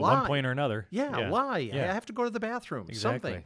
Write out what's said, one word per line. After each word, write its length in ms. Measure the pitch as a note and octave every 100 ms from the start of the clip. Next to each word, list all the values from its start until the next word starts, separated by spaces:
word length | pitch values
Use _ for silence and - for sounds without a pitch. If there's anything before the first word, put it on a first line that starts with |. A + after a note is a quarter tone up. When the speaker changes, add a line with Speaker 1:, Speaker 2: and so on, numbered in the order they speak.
Speaker 1:
lie. 180 | E3+ C4+
Speaker 2:
one 80 | A#3
point 200 | C#3+ C3
or 60 |
another. 340 | C3 C#3+ G#2+ F#2+
Speaker 1:
Yeah, 280 | G3+ C#4+ D3
Speaker 2:
Yeah. 120 | G#2+
Speaker 1:
lie. 280 | A3 C#4 G3+
Speaker 2:
Yeah. 320 | A#2 C#3 -
Speaker 1:
"I 40 |
have 120 | G#3+ -
to 60 |
go 100 | A3+
to 80 | A#3+
the 80 | A3
bathroom." 480 | A3 A#3+ - C3+ F2
Speaker 2:
Exactly. 440 | G#2+ G#2 B2 D3
Speaker 1:
Something. 120 | F2+